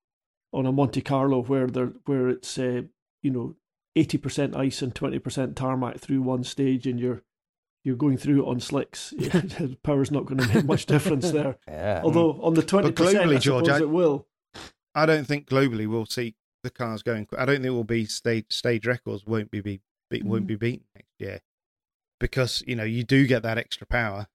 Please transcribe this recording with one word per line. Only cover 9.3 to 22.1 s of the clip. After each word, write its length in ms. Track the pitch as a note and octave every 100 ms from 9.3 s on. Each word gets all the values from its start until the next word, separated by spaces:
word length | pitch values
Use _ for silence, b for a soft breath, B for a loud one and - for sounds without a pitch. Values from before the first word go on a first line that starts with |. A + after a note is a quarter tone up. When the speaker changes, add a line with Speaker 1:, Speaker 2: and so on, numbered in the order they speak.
| F3+ F#3 - C#3+ C3
Speaker 1:
power's 260 | - C#3+ C3+
not 140 | C#3
gonna 220 | - C3+ A#2+
make 120 | G3+
much 220 | C#3+ - -
difference 440 | D3 F#3+ C#3+ E3+
there. 260 | D3+ C#3 -
Speaker 2:
<laughs> 60 | -
Yeah. 320 | - G2 F#2+
Speaker 1:
Although 380 | E3 D#3+ E3 C#3
on 120 | E3
the 80 | D#3+
Speaker 3:
But 60 | D#3
Speaker 1:
twenty 240 | G3 C#3+
percent, 260 | - F3 G3+ F3
Speaker 3:
globally, 60 | C3+
Speaker 1:
I 20 |
Speaker 3:
George, 260 | C3 B2+ C3
Speaker 1:
suppose 140 | D3
Speaker 3:
I 40 |
Speaker 1:
it 60 | D3+
will. 360 | E3+ E3 C#3 - _ _ B B _ _
Speaker 3:
I 120 | D3 D#3
don't 200 | D#3 C3+
think 200 | D3 C#3
globally 400 | C3+ C#3 A2 G#2+
we'll 200 | A2+ G#2+
see 280 | - A#2 - _ _
the 60 | B2+
cars 320 | - A#2 G#2+
going 240 | B2 A2 G#2
qu-, 100 | -
I 60 | C3
don't 100 | C#3
think 100 | B2+
it 40 |
will 140 | A#2+
be 200 | A2 A#2
stage, 420 | G#2+ - A#2 A2+ -
stage 360 | - B2+ A2+ A2+
records 380 | A#2+ - G#2+
won't 260 | G#2 A2+ G#2+
be, 100 | G#2+
be, 200 | G2+ G2 _ _ _
be, 100 | -
won't 220 | - A2+
Speaker 1:
Mm. 40 | F#3+
Speaker 3:
be 80 | G#2+
beaten 280 | A#2 B2 _
next 180 | G#2+ _ -
year 220 | G2 G2 - _ _ _ _ _ _